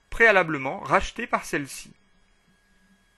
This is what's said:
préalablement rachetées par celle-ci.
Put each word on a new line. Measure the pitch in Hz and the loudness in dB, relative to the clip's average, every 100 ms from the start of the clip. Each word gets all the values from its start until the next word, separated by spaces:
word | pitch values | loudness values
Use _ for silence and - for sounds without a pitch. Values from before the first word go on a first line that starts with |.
| - | -8
préalablement | - 226 196 165 147 135 190 | 4 6 6 4 -2 -4 -8
rachetées | 131 180 - - 233 | -2 0 -2 -8 -6
par | 220 - | -6 -4
celle-ci. | 160 139 - - - _ _ _ _ _ _ _ _ _ _ _ | -8 -8 -12 -18 -20 _ _ _ _ _ _ _ _ _ _ _